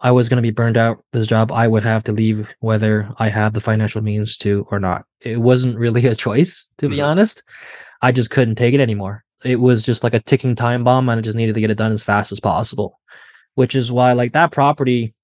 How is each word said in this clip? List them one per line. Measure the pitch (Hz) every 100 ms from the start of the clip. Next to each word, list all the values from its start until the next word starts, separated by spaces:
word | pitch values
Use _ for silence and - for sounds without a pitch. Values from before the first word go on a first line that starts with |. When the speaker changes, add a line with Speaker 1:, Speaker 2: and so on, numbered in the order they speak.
Speaker 1:
I | 123
was | 123 117
gonna | 123
be | 117
burned | 113 117 113
out. | 113 107 _
This | 117 110
job, | 113 113
I | 113 117
would | 110
have | 113 110
to | 110
leave | 107 110 107 107 -
whether | 113 107 107 107 104 -
I | 113
have | 104 107
the | 107
financial | 113 110 107 110
means | 107 107 107 -
to | 104 101 -
or | 101
not. | 95 90 - _
It | 120 117
wasn't | 117 127 127 113
really | 117 113 123
<laughs> |
a | 110
choice, | 117 113 180 - - -
to | 147
be | 143
Speaker 2:
Mm-hmm. |
Speaker 1:
honest. | 143 170 220 - _ - - - - _
I | 127
just | 123 113
couldn't | - 117 110
take | 120
it | 139
anymore. | 123 101 98 104 _ _
It | - 120
was | 123 117
just | 113 113
like | 120
a | 117
ticking | - 131 127
time | 117 120 120
bomb, | 120 131 127
and | 113
I |
just | 110 113
needed | 113
to | 107
get | 107
it | 104
done | 110
as | 107
fast | - 104 101
as | 101
possible, | 101 87 107 - 101 - _ - - _ _
which | - 127
is | 135 120
why, | 123 123
like, | 123 123
that | 147 156
property, | - 139 151 127 123 113 -